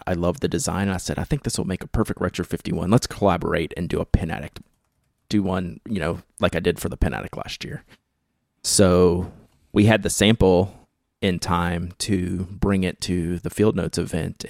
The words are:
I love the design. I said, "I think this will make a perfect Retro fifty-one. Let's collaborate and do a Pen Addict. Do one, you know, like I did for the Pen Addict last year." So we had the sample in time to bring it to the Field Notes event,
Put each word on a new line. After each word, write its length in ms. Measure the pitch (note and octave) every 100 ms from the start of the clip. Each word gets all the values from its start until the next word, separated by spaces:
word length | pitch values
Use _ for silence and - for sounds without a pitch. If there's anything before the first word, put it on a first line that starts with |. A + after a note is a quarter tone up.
| -
I 60 |
love 260 | F2 F2 D2
the 80 | F2
design. 400 | E2+ E2 F2 G2
I 80 | F#2
said, 240 | - -
"I 60 | -
think 180 | D3
this 140 | A#2+ -
will 100 | G2
make 160 | F#2
a 40 | -
perfect 340 | - G#2+ -
Retro 240 | F2+ - E2+
fifty-one. 440 | E2 - E2+ F2
Let's 160 | A#2 -
collaborate 680 | - G2+ F2 D#2+ E2 E2 -
and 140 | F2
do 100 | -
a 60 | -
Pen 260 | - E2
Addict. 300 | - C#2+ - - _ _ _ _ _ _
Do 160 | G#2+
one, 380 | F#2+ F#2 F2+ - -
you 100 | G2+
know, 220 | D#2 F2 - _
like 160 | F2 -
I 60 |
did 180 | F2+ E2
for 80 | -
the 80 | -
Pen 180 | -
Addict 220 | A1 - -
last 300 | - - -
year." 180 | - - _ _ _ _ _ _ _
So 680 | - - F#2+ F2+ F2+ F2+ F2+ - _ _ _
we 120 | A2 G#2+
had 180 | A2
the 60 | G2
sample 800 | - G#2 A#2 F#2+ F2+ F#2 - _ _ _ _
in 180 | G2+ F2
time 520 | - F2 F2 F2 F2+ -
to 500 | - F#2+ F2+ F2+ F#2
bring 320 | G2+ G2+ G2
it 180 | F#2 -
to 380 | - F2+ E2+ F2
the 100 | E2+
Field 260 | - G#2+ F#2
Notes 220 | E2 -
event, 480 | F2+ E2 F2 - -